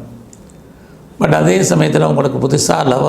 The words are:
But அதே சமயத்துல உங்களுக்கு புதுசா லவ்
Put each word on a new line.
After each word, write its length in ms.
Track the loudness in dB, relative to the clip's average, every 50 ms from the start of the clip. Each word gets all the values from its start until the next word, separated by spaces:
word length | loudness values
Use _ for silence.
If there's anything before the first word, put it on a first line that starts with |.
| -16 -18 -20 -20 -20 -20 -20 -20 -20 -20 -20 -20 -20 -20 -20 -20 -20 -20 -20 -20 -20 -18 -8 -4
But 120 | -2 0 2 2
அதே 180 | 2 2 2 2 2 2 2
சமயத்துல 360 | 2 2 2 0 0 0 0 0
உங்களுக்கு 280 | 0 0 -2 -2 -2 -2 -2
புதுசா 320 | 0 -2 0 0 -2 0 0 0 0
லவ் 140 | 0 0